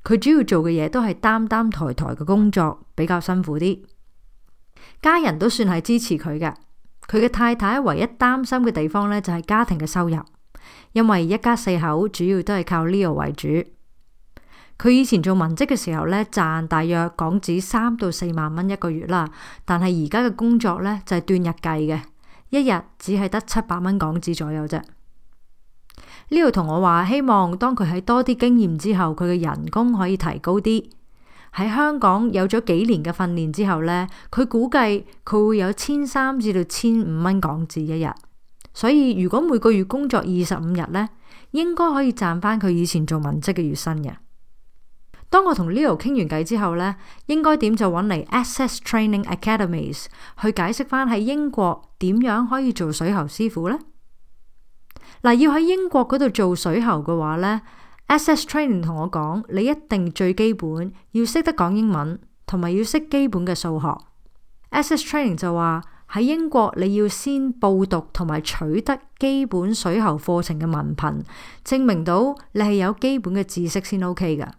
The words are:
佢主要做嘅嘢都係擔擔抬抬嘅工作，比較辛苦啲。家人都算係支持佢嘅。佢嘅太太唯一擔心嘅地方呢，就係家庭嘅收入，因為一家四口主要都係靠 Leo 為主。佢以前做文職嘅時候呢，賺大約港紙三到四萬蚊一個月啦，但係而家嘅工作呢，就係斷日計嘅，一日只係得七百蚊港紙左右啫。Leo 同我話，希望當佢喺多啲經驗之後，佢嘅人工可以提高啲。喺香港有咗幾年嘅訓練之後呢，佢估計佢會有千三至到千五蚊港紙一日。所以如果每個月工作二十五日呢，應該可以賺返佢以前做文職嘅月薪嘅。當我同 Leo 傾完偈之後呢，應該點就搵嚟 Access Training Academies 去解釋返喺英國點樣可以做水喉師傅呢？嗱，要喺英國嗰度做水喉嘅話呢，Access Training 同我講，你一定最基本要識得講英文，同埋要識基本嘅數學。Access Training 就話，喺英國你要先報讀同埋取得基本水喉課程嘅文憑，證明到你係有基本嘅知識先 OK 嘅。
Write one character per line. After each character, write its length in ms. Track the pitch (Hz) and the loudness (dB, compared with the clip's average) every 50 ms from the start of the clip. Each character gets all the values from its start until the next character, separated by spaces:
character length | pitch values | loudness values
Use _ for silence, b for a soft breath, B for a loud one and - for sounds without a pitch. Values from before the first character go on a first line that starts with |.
| - | 0
佢 140 | - 226 | 2 2
主 140 | 208 - 277 | 4 6 6
要 120 | 320 294 208 | 6 6 4
做 200 | - 196 165 160 | 4 2 2 2
嘅 80 | 170 | 2
嘢 180 | 165 160 151 156 | 2 0 0 0
都 120 | 254 254 | 0 0
係 120 | 233 208 170 | 0 0 0
擔 340 | - - 214 220 226 226 | 0 0 2 2 2 0
擔 240 | 208 220 226 233 226 | 0 0 2 2 0
抬 220 | - - 160 131 123 | 0 -2 -2 -4 -2
抬 120 | - 156 127 123 | -4 -4 -6 -6
嘅 120 | - 151 | -4 0
工 260 | 170 196 208 208 208 | 2 4 4 4 4
作， 300 | - 190 160 151 - - - - - | 4 4 2 2 0 -4 -12 -10 -4
比 100 | - 160 | -2 -2
較 140 | 175 180 175 | 0 0 0
辛 200 | - - 185 185 | 0 0 0 0
苦 160 | 170 156 147 | 0 -2 -2
啲。 220 | 156 175 190 185 190 - - - - - - - - - - - - - - - - - - b b b b b b | 0 0 0 0 -2 -6 -16 -20 -20 -20 -20 -20 -20 -20 -20 -20 -20 -20 -20 -20 -20 -20 -20 b b b b b b
家 180 | - 311 339 339 | 2 4 4 4
人 200 | 311 208 151 156 | 4 0 0 2
都 80 | 190 | 0
算 220 | 233 - - 214 185 | 0 2 2 2 2
係 100 | 175 165 | 2 0
支 200 | - - 233 226 | 0 0 0 0
持 180 | 233 - 165 | 0 -2 -4
佢 200 | 147 - 160 147 | -4 -2 -4 -4
嘅。 160 | 151 165 147 - - - - - - - - - - - | -4 -4 -6 -6 -8 -14 -20 -20 -20 -20 -20 -20 -18 -8
佢 160 | - 220 226 233 | -2 0 2 2
嘅 60 | 240 | 2
太 260 | - 202 240 233 240 | 2 2 0 0 0
太 240 | 233 208 196 240 277 | 0 0 0 0 0
唯 200 | 269 196 143 156 | 0 0 0 0
一 40 | 214 | -2
擔 420 | - - - 254 247 254 262 254 | -4 0 0 0 2 2 0 -2
心 140 | - 254 254 | -2 0 0
嘅 120 | 240 233 | 2 2
地 160 | 233 160 156 | 0 0 -2
方 220 | 156 180 202 202 208 | 0 0 0 0 0
呢， 120 | 208 208 | -2 -2
就 100 | 196 185 | -2 -2
係 100 | 170 170 | -4 -4
家 220 | 160 - 208 220 240 | -2 0 0 2 2
庭 140 | - 180 | 0 0
嘅 80 | 151 156 | -2 -4
收 220 | 156 - 185 175 | -2 -2 0 0
入， 100 | 170 160 156 - - - - - - B B B B B B B B - | 0 -2 -2 -4 -8 -18 -20 -20 -20 B B B B B B B B 0
因 140 | 226 226 | 2 4
為 180 | 220 202 175 165 | 4 4 4 2
一 120 | 165 202 | 0 0
家 180 | 220 - 240 240 | 0 2 0 0
四 220 | 233 - 196 180 | 0 0 0 0
口 300 | 165 170 156 151 165 208 | 0 0 0 0 0 0
主 180 | 208 - - 175 | -2 -2 -2 0
要 160 | 185 196 180 | 0 0 0
都 120 | 175 202 208 | 0 0 -2
係 80 | 185 165 | -2 -2
靠 220 | - 180 165 160 | -2 -2 0 0
Leo 280 | 170 185 202 190 165 151 | 2 2 2 2 0 0
為 180 | 147 147 139 147 | -2 -2 -4 -6
主。 140 | - - 147 151 175 180 - - - - - - - - - - - - - b b b b b b b b b | -4 -2 0 0 0 -2 -4 -10 -20 -20 -20 -20 -20 -20 -20 -20 -20 -20 -20 b b b b b b b b b
佢 120 | - - 240 | 0 4 6
以 160 | 247 262 262 | 6 6 6
前 160 | - 226 175 | 4 2 2
做 120 | 151 190 190 | 2 2 2
文 200 | 190 160 165 160 | 2 2 2 0
職 120 | 156 285 | 0 0
嘅 80 | - 269 | 0 0
時 200 | 208 - 180 160 | -2 -2 -4 -4
候 120 | 156 151 | -2 -2
呢， 180 | 160 190 208 208 | 0 0 0 -2
賺 420 | - - 208 165 160 160 160 165 | -2 -2 -2 0 0 0 -2 -2
大 160 | 160 165 156 160 | 0 0 0 0
約 280 | 170 170 170 170 170 - | 0 0 0 0 -2 -2
港 240 | - 165 160 180 202 | -4 -2 0 0 -2
紙 220 | - - 170 185 | 0 -2 -2 -2
三 340 | 185 - 240 226 226 240 233 | -2 -2 -2 0 0 0 -2
到 140 | 233 208 175 | -2 -2 -4
四 200 | 160 - 180 175 165 | -4 -4 -4 -4 -2
萬 200 | 160 156 156 156 | -2 -4 -4 -4
蚊 120 | 170 185 | -2 -2
一 80 | 196 196 | -2 -2
個 140 | 196 - 170 | -4 -4 -4
月 160 | 156 165 175 | -4 -4 -4
啦， 240 | 170 185 175 156 156 B B B B B B B | -2 0 0 -2 -2 B B B B B B B
但 160 | - 180 170 | -2 0 2
係 260 | 185 185 180 165 151 | 2 2 2 0 0
而 40 | 147 | 0
家 140 | 202 226 247 | 0 0 0
嘅 80 | 233 190 | 0 0
工 220 | - 226 233 240 | 0 2 2 2
作 240 | 233 233 190 175 - | 2 2 0 -2 -2
呢， 180 | 185 202 214 196 - | -2 -4 -4 -4 -4
就 100 | - 185 | -2 -2
係 40 | 170 | -2
斷 180 | 170 - 190 180 175 | 0 0 0 0 0
日 40 | 170 165 - | -2 -4 -4
計 340 | - 165 160 156 156 156 151 | -4 -4 -2 -2 -2 -2 -2
嘅， 60 | 147 - - b b b b b b b - | -4 -6 -10 b b b b b b b -2
一 200 | 269 285 269 254 | 0 0 2 2
日 140 | 190 170 - - - | 0 0 -2 -8 -16
只 140 | - - 180 202 | -10 -4 -2 0
係 160 | 196 202 185 | 0 0 0
得 100 | 202 220 | -2 -4
七 200 | 220 - - 226 | -4 -2 -2 -2
百 160 | 226 - 175 | -2 -2 -2
蚊 220 | 175 180 185 196 196 | -2 0 0 0 0
港 200 | 160 156 160 175 | 0 -2 -2 -2
紙 160 | - 175 165 | -2 -4 -4
左 160 | - 156 151 | -4 -4 -4
右 160 | 156 156 151 | -4 -4 -4
啫。 140 | 151 160 - - - - - - - - - - - - - - - - - - - - - - - B B B B B B B - | -4 -4 -6 -6 -10 -18 -20 -20 -20 -20 -20 -20 -20 -20 -20 -20 -20 -20 -20 -20 -20 -20 -20 -20 -20 B B B B B B B -2
Leo 220 | 294 339 330 254 | 2 4 4 4
同 160 | - 190 165 | 4 2 0
我 140 | 156 156 175 | 0 0 2
話， 240 | 190 180 170 170 180 | 2 4 4 4 2
希 160 | 185 254 285 | 2 0 2
望 340 | 269 254 214 196 185 170 175 | 4 4 4 4 4 2 0
當 200 | 185 240 254 254 | 0 0 0 0
佢 140 | - 190 156 | 0 0 0
喺 120 | 180 185 | -2 -2
多 220 | - - 240 254 247 | 0 2 2 2 2
啲 120 | 254 240 | 2 0
經 220 | 240 240 247 240 | 2 4 4 6
驗 200 | 233 208 170 160 | 4 4 2 0
之 180 | 147 180 214 208 | -2 0 0 0
後， 200 | 185 175 156 151 | 2 2 0 0
佢 100 | - 175 | 0 0
嘅 140 | 175 180 175 | 0 0 0
人 300 | 165 151 139 147 156 160 | 0 -2 -4 -4 -6 -2
工 240 | - 214 240 247 233 | 0 2 2 2 2
可 140 | 196 185 | 2 2
以 100 | 180 196 | 0 0
提 220 | 185 - 170 - 139 | 0 0 -2 -4 -2
高 200 | - 170 185 208 | -2 0 0 2
啲。 240 | - 226 226 220 - - - - - b b b b b b b b b - | 2 2 0 0 -2 -6 -14 -20 -20 b b b b b b b b b -6
喺 200 | 185 196 220 214 | -4 -2 0 0
香 240 | 277 294 302 302 | 2 0 0 2
港 320 | 269 233 185 185 208 240 233 196 | 2 4 4 4 4 2 2 2
有 120 | 190 185 | 0 0
咗 140 | 190 220 226 233 | 2 0 0 0
幾 80 | - 165 170 220 233 | 2 2 2 2 2
年 100 | 214 151 | 2 0
嘅 120 | 151 165 170 | 0 -2 -2
訓 160 | - 185 175 | -2 -2 -2
練 200 | 175 170 160 156 | 0 -2 -2 -2
之 160 | 151 196 208 | -2 0 0
後 160 | 196 170 156 160 | 0 0 0 0
呢， 220 | 170 175 180 185 180 B B B B | 0 0 -2 -2 -4 B B B B
佢 160 | - 240 269 | -2 -2 0
估 240 | 254 - 226 247 240 | 0 0 0 0 2
計 360 | 302 277 233 208 202 202 b b b b - | 2 2 2 2 0 -2 b b b b -6
佢 240 | - 220 208 214 | -2 2 2 4
會 100 | 214 220 | 4 4
有 140 | 208 185 190 | 2 0 0
千 340 | 196 - - - 294 285 285 | -2 -4 -4 -2 -2 -2 -2
三 320 | 247 - 269 262 269 269 | -2 -2 -2 0 0 0
至 140 | 262 214 214 | 0 0 0
到 100 | 185 185 170 | 0 0 0
千 340 | - - - - 233 226 226 | -2 -4 -2 2 2 2 2
五 240 | 202 165 160 160 170 | 2 0 0 0 2
蚊 160 | 185 196 196 | 2 2 2
港 260 | 180 151 147 165 165 | 0 0 -2 -4 -6
紙 140 | - - 165 | -6 -4 -4
一 240 | 151 160 160 165 165 | -4 -2 -2 -2 -2
日。 60 | - - - - - - - - - - - - - - | -4 -6 -8 -14 -20 -20 -20 -20 -20 -20 -20 -20 -18 -6
所 160 | - - 233 | -2 2 4
以 320 | 294 294 277 254 208 185 | 6 6 6 4 2 2
如 80 | 180 175 | 0 2
果 100 | 208 262 | 2 2
每 180 | 339 339 254 | 2 2 2
個 140 | 220 - 226 | 4 4 4
月 140 | 220 196 190 | 4 4 2
工 240 | 190 247 277 285 254 | 0 -2 -4 -2 0
作 100 | 262 - | 0 0
二 60 | - | 0
十 320 | 185 180 180 175 - 190 | 0 0 0 0 -2 -2
五 100 | - 165 170 180 | -4 -2 -2 -2
日 80 | 175 160 - | -2 -2 -2
呢， 180 | 170 196 214 b b b b b b b b b | -2 -4 -4 b b b b b b b b b
應 220 | - 311 339 349 339 | -4 -2 0 0 0
該 160 | 330 339 330 | 2 2 2
可 120 | 285 277 277 | 2 2 2
以 80 | 247 | 0
賺 300 | - - 196 170 165 175 | 0 0 0 -2 0 0
返 180 | 208 208 220 220 | 0 0 0 0
佢 120 | 202 190 | 2 2
以 140 | 175 170 170 | 2 2 2
前 220 | 160 - 165 156 | 0 0 0 0
做 100 | 151 160 156 | 0 0 -2
文 220 | 147 143 147 151 | -2 -2 -2 -2
職 120 | - 196 185 | -2 -2 -2
嘅 80 | 180 | 0
月 120 | 165 147 147 | -2 -2 -4
薪 300 | - - 165 156 151 143 | -4 -4 -4 -4 -4 -6
嘅。 80 | 131 - - - - - - - - - - - - - - - - - - - - b b b - | -8 -10 -12 -16 -20 -20 -20 -20 -20 -20 -20 -20 -20 -20 -20 -20 -20 -20 -20 -20 -20 b b b 2
當 160 | 349 381 392 | 4 4 6
我 100 | 359 285 | 4 2
同 160 | 185 175 165 | 2 0 0
Leo 260 | 190 262 311 247 165 | 0 2 2 2 2
傾 200 | 156 - 254 277 | 0 0 0 0
完 100 | 240 165 | 0 0
偈 160 | 151 156 156 165 | 0 0 -2 -2
之 140 | - 233 | 0 0
後 180 | 208 208 175 170 | 0 0 0 0
呢， 200 | 175 180 196 190 B B B B B B | 0 -2 -2 -4 B B B B B B
應 140 | - 302 320 | -2 0 2
該 160 | 311 311 302 | 4 4 4
點 180 | 214 220 214 226 | 4 2 2 2
就 140 | 214 214 185 | 2 2 0
搵 160 | 170 175 202 | 0 0 0
嚟 180 | 214 180 156 - | 0 -2 -2 -2
Access 500 | - - 247 240 247 - - 262 247 - - | -2 -2 -2 -2 -2 -2 -2 -2 -2 -4 -8
Training 440 | - - 233 220 214 214 202 196 202 | -6 -2 0 0 2 2 0 0 -2
Academies 840 | - 180 185 - 220 220 214 202 170 170 156 - - 143 - - B B B B B B - | -4 -6 -4 -2 -2 0 0 0 -2 -2 -4 -6 -6 -8 -10 -12 B B B B B B -4
去 100 | 214 214 | -2 -2
解 220 | 214 202 170 190 226 | 0 0 -2 -2 -2
釋 120 | - 269 | -4 -4
返 220 | - 254 262 269 | -2 -2 0 0
喺 100 | 240 226 | 0 0
英 320 | 202 214 247 285 302 294 277 | 0 0 -2 -2 -2 -2 -2
國 400 | - - 185 170 156 - - - - - | 0 0 0 0 0 -4 -8 -16 -10 -4
點 180 | 185 180 196 | -2 0 2
樣 300 | 233 254 247 208 226 247 | 2 2 2 0 0 0
可 120 | 226 262 269 | 0 -2 0
以 140 | 269 247 - | 0 0 -2
做 180 | - 175 156 | -2 -2 -4
水 220 | 147 - 165 185 202 | -4 -2 -2 0 0
喉 100 | 185 147 | -2 -2
師 260 | 143 - - 220 220 | -4 -4 -4 -4 -2
傅 200 | - 170 165 180 | -2 -4 -4 -2
呢？ 100 | 262 320 - - - - - - - - - - - - - - - - - - - - - - B B B B B B - | -4 -4 -6 -12 -20 -20 -20 -20 -20 -20 -20 -20 -20 -20 -20 -20 -20 -20 -20 -20 -20 -20 -20 -20 B B B B B B 4
嗱， 100 | 240 240 | 4 6
要 180 | 240 302 302 285 | 6 6 6 4
喺 60 | 311 | 4
英 300 | 330 349 370 381 370 349 | 4 2 2 2 0 0
國 180 | - 269 247 | 2 0 2
嗰 120 | - 262 269 | 2 2 2
度 100 | 285 240 | 2 2
做 260 | - - 196 180 180 | 2 2 2 2 0
水 260 | 170 - 175 160 233 | 0 -2 0 0 0
喉 180 | 233 233 180 151 | 0 0 0 -2
嘅 180 | 147 160 170 | -2 -2 -2
話 200 | 165 156 151 160 | -2 -2 -2 -2
呢， 240 | 170 185 202 214 214 B B B B B B B B B | -2 0 0 -2 -2 B B B B B B B B B
Access 360 | - 294 302 302 320 302 302 - | 0 2 2 4 2 2 2 0
Training 400 | - - 302 302 262 202 175 165 | -2 -4 -2 0 0 0 0 -2
同 120 | 165 165 | -4 -4
我 140 | 156 160 180 | -4 -4 -4
講， 340 | 185 160 151 156 170 220 220 - | -2 -4 -2 -2 -4 -4 -6 -4
你 160 | 180 190 220 | -2 -2 0
一 80 | 269 302 302 302 - | 0 -2 -2 -4 -4
定 220 | 220 190 175 170 | -2 -2 -2 -2
最 220 | - - 190 180 185 | -2 0 0 0 2
基 200 | 214 220 226 214 | 2 0 0 0
本 400 | - 170 156 156 160 180 190 185 B B B | -2 -4 -6 -6 -6 -6 -8 -10 B B B
要 140 | - 233 233 | -2 -2 0
識 160 | 233 - 330 | 0 0 0
得 100 | 320 330 | 0 0
講 200 | 320 - 180 175 | 0 0 0 2
英 180 | 196 214 220 214 | 2 2 2 2
文， 300 | 180 151 147 156 180 - - - _ _ - | 2 0 -2 -4 -6 -10 -14 -20 _ _ -10
同 140 | - 196 180 | -6 -4 -2
埋 100 | 175 170 | -2 0
要 140 | 180 202 220 | 0 0 0
識 160 | - - 302 - - | 0 0 -2 0 0
基 180 | 277 277 277 | 0 0 0
本 180 | 247 196 175 180 | 0 0 -2 -2
嘅 100 | 185 175 | -2 -4
數 240 | - - 170 160 156 | -4 -4 -4 -4 -2
學。 180 | 143 156 - - - - - - - - - - - - - - - - | -2 -4 -4 -6 -10 -18 -20 -20 -20 -20 -20 -20 -20 -20 -20 -20 -10 -2
Access 320 | - 285 294 - 320 302 - | -2 0 0 2 0 -2 -2
Training 320 | - - 302 277 214 165 | -2 -2 0 0 0 -2
就 180 | 160 185 175 170 | -2 -2 -2 0
話， 280 | 170 170 165 160 165 b b b b b - | 0 0 0 -2 -2 b b b b b -8
喺 100 | - 208 | -2 0
英 260 | 240 269 311 330 320 | 0 2 2 0 0
國 240 | 302 285 240 214 - - | 0 2 2 2 2 0
你 180 | - 185 196 202 | 0 0 0 2
要 120 | 208 208 | 2 0
先 440 | 202 - - - 277 277 269 269 262 240 - | 0 -2 -4 -4 -4 -2 -2 -2 -2 -2 0
報 240 | 220 196 190 190 196 | 2 2 4 2 2
讀 200 | 190 185 165 - - - | 2 0 -2 -2 -4 -4
同 140 | - 175 | -4 -2
埋 120 | 160 151 156 | -2 -2 -4
取 380 | 156 - - - 165 151 160 220 | -4 -6 -6 -4 -2 -2 -2 0
得 160 | 220 - 269 - - - - | 0 -2 -4 -4 -6 -14 -6
基 280 | - 269 269 277 269 269 | -2 -2 0 0 0 -2
本 260 | 226 190 180 180 202 226 | -2 -2 -2 0 -2 -2
水 260 | - - 175 175 226 | -2 -2 0 0 0
喉 160 | 214 185 151 | 0 0 0
課 260 | 147 - - 175 175 170 | -2 -2 -2 -2 -2 -2
程 160 | - 160 151 | -2 -4 -4
嘅 120 | 160 165 | -2 -2
文 240 | 156 147 147 147 151 | -2 -2 -2 -4 -4
憑， 280 | - 165 147 147 147 147 B B B B B B B - | -4 -4 -4 -4 -6 -8 B B B B B B B -4
證 180 | - 262 262 269 | -2 0 2 4
明 200 | 240 190 160 160 | 2 2 2 0
到 320 | 175 175 196 247 277 285 B B B | 2 2 2 2 2 0 B B B
你 100 | - 208 | -2 0
係 120 | 208 208 202 | 0 2 2
有 200 | 196 180 196 208 | 2 2 0 0
基 240 | - - 262 277 | 0 0 0 0
本 160 | 254 190 180 185 | -2 -2 -2 -2
嘅 100 | 196 190 | -2 -4
知 240 | - - 185 175 | -4 -4 -4 -4
識 140 | 165 - 202 185 | -2 -2 -4 -4
先 180 | - 208 190 185 | -4 -4 -2 -2
OK 340 | 180 180 - 185 165 151 | -2 -2 -2 -2 -2 -2
嘅。 100 | 143 139 - - | -2 -4 -8 -12